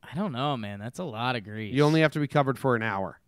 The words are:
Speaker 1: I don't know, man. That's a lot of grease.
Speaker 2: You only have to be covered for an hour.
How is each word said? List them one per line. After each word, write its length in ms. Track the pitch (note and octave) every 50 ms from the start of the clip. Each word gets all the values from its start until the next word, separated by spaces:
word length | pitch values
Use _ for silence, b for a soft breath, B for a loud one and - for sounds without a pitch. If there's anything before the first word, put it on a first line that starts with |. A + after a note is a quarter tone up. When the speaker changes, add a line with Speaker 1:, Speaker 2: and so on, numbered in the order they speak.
| _
Speaker 1:
I 120 | - -
don't 160 | D3 G#3 G#3 C3+
know, 240 | A#2 C3 D3 C#3+
man. 240 | B2 G#2+ G2+ G2+ G2+
That's 180 | G2+ A#2 - -
a 60 | F#3
lot 320 | E3 A2+ G#2+ A#2 B2 C3
of 80 | A#2+ G2
grease. 300 | G2+ G#2+ G#2+ A2 G#2 G2
Speaker 2:
You 100 | C3 D3
only 160 | D3 D#3 D#3+
have 120 | D#3+ D3+ -
to 60 | D#3
be 60 | D3
covered 320 | C#3 - D3 C#3+ C3 C3 A2
for 160 | - C3+ B2
an 80 | A#2 A2
hour. 380 | A2+ G#2 G2 F#2+ F#2+ G2 - _